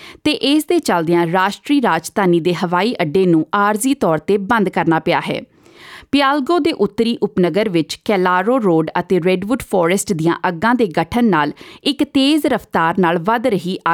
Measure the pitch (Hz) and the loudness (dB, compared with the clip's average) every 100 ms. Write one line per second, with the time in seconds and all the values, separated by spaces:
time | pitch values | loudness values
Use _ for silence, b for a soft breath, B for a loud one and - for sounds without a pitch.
0 | B B 302 294 269 302 - 349 285 180 | B B -4 0 0 0 0 -2 0 0
1 | 165 170 170 185 190 - - 285 226 165 | 2 0 0 0 -2 -4 -2 0 2 0
2 | - - 190 170 165 170 180 175 214 - | -2 0 2 2 2 -2 -2 0 0 -2
3 | 160 185 190 160 151 208 202 208 262 277 | -2 2 2 2 2 0 0 0 -2 0
4 | 190 156 - 208 196 233 180 185 165 160 | 0 0 0 -2 0 0 0 0 0 0
5 | 170 147 190 - - B B B B B | 0 -2 -2 -6 -10 B B B B B
6 | B 277 269 294 262 349 311 - 202 - | B 0 2 0 0 0 0 0 -2 0
7 | 233 233 202 190 170 160 220 170 156 - | -2 -2 -2 0 0 0 0 0 -2 -6
8 | - 196 180 180 190 262 202 160 160 - | -2 0 2 2 2 2 2 2 0 -4
9 | 175 185 170 185 196 262 - 196 170 196 | -2 0 0 0 -2 -6 -2 0 0 0
10 | - 165 165 - 185 165 220 247 208 160 | -2 -2 -2 0 -2 -2 0 2 0 -2
11 | 165 233 233 160 147 - B B - 285 | -2 0 2 2 0 -6 B B -4 -2
12 | 285 277 269 311 294 220 - 190 165 170 | -2 0 2 2 0 -2 -4 -2 0 2
13 | 170 175 170 226 240 196 175 190 165 | 0 0 0 -2 0 -2 -4 -4 -2